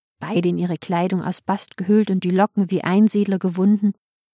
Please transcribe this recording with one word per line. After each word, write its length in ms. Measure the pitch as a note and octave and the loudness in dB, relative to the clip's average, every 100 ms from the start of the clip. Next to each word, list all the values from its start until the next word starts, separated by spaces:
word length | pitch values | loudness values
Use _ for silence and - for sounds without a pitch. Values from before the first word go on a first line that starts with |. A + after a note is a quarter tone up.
| _ _ | _ _
beide 300 | D3 G3 F3 | -6 -2 0
in 100 | F3 | -2
ihre 200 | F3 D#3+ | -2 -4
Kleidung 440 | - F3 F3+ F#3 | -4 -2 -2 -2
aus 180 | D#3+ F3+ | -4 -6
Bast 360 | - G3 - - | -4 -4 -6 -6
gehüllt 340 | F3+ G#3 G#3 | 0 2 2
und 140 | F#3+ | 0
die 60 | F3 | 0
Locken 400 | F#3 G#3 - F3+ | 0 0 0 -2
wie 120 | F#3 | -2
Einsiedler 560 | - F#3 G#3+ G#3 G3+ F#3+ | 0 2 4 2 0 -2
gewunden, 540 | F#3 F3 G3 G#3 G#3 - _ _ _ | -2 0 2 2 0 -4 _ _ _